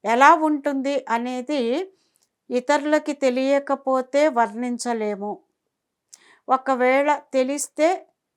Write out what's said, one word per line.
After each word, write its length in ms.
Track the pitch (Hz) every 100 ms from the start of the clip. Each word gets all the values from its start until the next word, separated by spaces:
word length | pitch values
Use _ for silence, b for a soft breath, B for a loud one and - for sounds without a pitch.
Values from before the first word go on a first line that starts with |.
ఎలా 300 | 196 233 277
ఉంటుంది 680 | 330 311 302 285 277 269 285 -
అనేది 800 | 226 247 254 247 302 233 269 381 _ _ _ _ _ -
ఇతరులకి 640 | 247 247 294 285 302 302
తెలియకపోతే 1160 | 285 269 247 262 277 277 269 269 262 254 277 302
వర్ణించలేము. 1080 | 240 226 214 247 240 247 233 214 202 208 190 _ _ _ _ _ _ _ B B B B
ఒకవేళ 720 | 262 262 254 254 262 285 285 -
తెలిస్తే 760 | 262 254 285 - - 311 370 - _ _